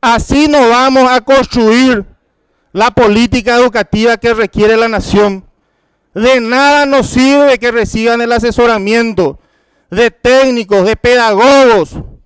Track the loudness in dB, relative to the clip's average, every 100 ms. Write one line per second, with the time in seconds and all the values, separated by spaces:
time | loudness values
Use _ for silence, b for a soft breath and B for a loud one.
0 | 0 -2 0 0 2 2 2 2 2 2
1 | 2 0 2 0 0 -2 0 2 2 0
2 | -6 _ _ _ _ _ _ -4 -2 0
3 | 0 2 0 -2 -2 0 0 0 -4 -2
4 | -2 -2 -2 -2 -4 -2 0 0 0 -4
5 | -2 0 0 -2 -14 _ _ _ _ _
6 | _ -4 0 0 -2 -2 0 0 0 -2
7 | -2 0 2 2 2 2 -2 -4 -4 -4
8 | -2 -2 -2 -2 -2 0 0 0 -2 -2
9 | -2 -2 -4 -4 _ _ _ _ _ -2
10 | -2 -2 0 2 2 -2 -2 -2 0 -2
11 | 0 0 0 2 2 4 4 2 -2 -8
12 | -16 -20